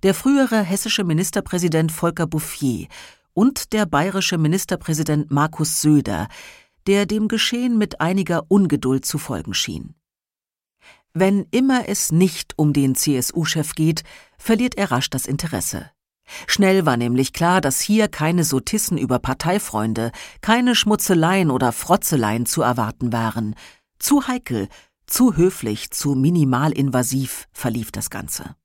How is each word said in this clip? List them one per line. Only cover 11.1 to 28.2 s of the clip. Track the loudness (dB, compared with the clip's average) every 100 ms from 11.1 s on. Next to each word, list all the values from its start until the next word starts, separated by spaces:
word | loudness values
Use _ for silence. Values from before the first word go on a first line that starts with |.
Wenn | 0 2 2 0
immer | 0 2 2 0
es | -4 0
nicht | 2 2 0 -12 0
um | 2
den | 4 2 0
C-S-U-Chef | 0 0 0 -2 -2 -2 -4
geht, | 0 0 0 -6 -20 -20 _
verliert | -2 0 0 -2
er | -2
rasch | 0 -2
das | -4 -4
Interesse. | -4 -4 -4 -6 -8 -12 _ _ _ _ -18 -6
Schnell | 2 4 4 4
war | 2
nämlich | 2 0 0
klar, | 0 2 2
dass | 2 -2
hier | 0 2 2
keine | 0 0 2 2
Sotissen | 0 -2 -4 -2 -2
über | 0 -2
Parteifreunde, | -2 -4 0 -2 -2 -4 -2 -2 -4 -6 -18 -12
keine | 0 2 4
Schmutzeleien | 2 2 0 2 2 4 2 2
oder | 2 0
Frotzeleien | -2 0 0 2 0 0 0 -2
zu | 0
erwarten | 0 0 -2 -4 -4
waren. | -2 -2 -2 -6 -8 -16 -20 _ _
Zu | 2 2 2
heikel, | -6 -4 -4 -4 -10 _ _ _
zu | 2 2 4
höflich, | 2 2 -6 -6 -6
zu | -6 -2 2
minimalinvasiv | 4 4 4 2 0 2 0 0 0 -2 -4 -8 -14
verlief | -6 -4 -4 -6
das | -8 -10
Ganze. | -10